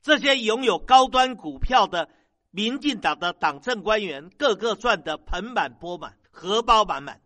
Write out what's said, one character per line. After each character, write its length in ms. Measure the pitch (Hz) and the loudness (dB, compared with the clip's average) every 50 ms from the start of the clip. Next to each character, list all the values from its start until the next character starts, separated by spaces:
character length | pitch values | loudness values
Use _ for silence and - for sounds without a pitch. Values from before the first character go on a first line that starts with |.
这 180 | _ - 302 269 | _ 2 0 2
些 200 | 202 285 269 262 | 4 0 0 0
拥 240 | 233 214 214 247 269 | 0 -2 -2 0 0
有 160 | 233 190 165 | 0 0 0
高 300 | - - 254 262 262 247 | 2 6 6 6 6 6
端 260 | 202 254 254 262 254 | 4 2 2 2 0
股 240 | - - 156 139 135 | -8 -12 -14 -10 -4
票 300 | - - 254 254 202 175 | -4 2 4 4 2 2
的 200 | 185 175 156 - _ _ _ _ _ _ _ _ _ | 0 -4 -6 -6 _ _ _ _ _ _ _ _ _
民 260 | 170 208 226 254 277 | -4 -4 -4 -4 -4
进 220 | 240 294 262 196 | -4 -4 -4 -2
党 180 | 147 160 151 147 | -2 -2 -2 -2
的 140 | 170 175 170 | -4 -6 -6
党 280 | _ - 160 143 135 | _ -4 -4 -4 -4
政 220 | _ - 254 220 170 | _ -6 -6 -4 -2
官 220 | 196 214 220 208 | -2 0 0 0
员 260 | 185 147 135 147 175 | -4 -8 -10 -12 -16
个 240 | _ _ 294 277 214 | _ _ 0 0 0
个 220 | 165 202 233 214 | 0 -2 -4 -4
赚 260 | - - 247 220 180 151 | -2 0 -2 -2 -2 -2
得 140 | - 156 | -8 -8
盆 280 | 147 _ - - 175 185 | -8 _ -8 -6 -6 -6
满 300 | 233 254 220 165 135 117 | -4 -2 -2 -4 -4 -6
钵 240 | _ - 170 175 170 | _ -12 -12 -12 -10
满， 180 | 151 117 - _ _ _ _ | -12 -16 -18 _ _ _ _
荷 300 | - - 180 202 226 233 | -14 -6 -2 -2 -2 2
包 220 | 226 233 220 214 | 4 4 4 4
满 180 | 180 160 135 139 | 2 -2 -6 -6
满。 180 | 139 110 - _ | -10 -14 -14 _